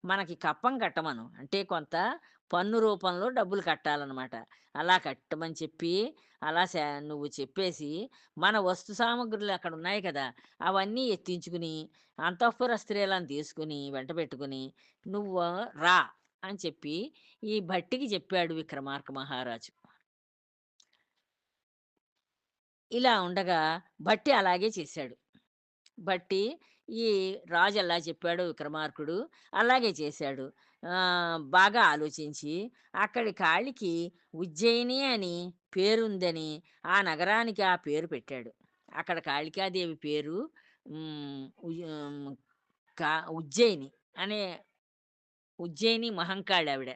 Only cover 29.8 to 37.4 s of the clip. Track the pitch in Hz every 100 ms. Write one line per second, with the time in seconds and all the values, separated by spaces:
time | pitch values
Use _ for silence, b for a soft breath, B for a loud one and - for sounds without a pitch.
29.8 | 233 180 151 143 143 135 131 _ b b
30.8 | 170 180 185 180 170 165 143 180 196 220
31.8 | 196 147 151 143 151 147 147 165 226 b
32.8 | b 185 208 247 226 185 175 170 254 247
33.8 | 196 170 170 b b 160 180 151 226 233
34.8 | 240 262 277 233 185 170 180 175 _ 190
35.8 | 196 226 226 196 180 165 156 151 b b
36.8 | 160 190 190 156 180 220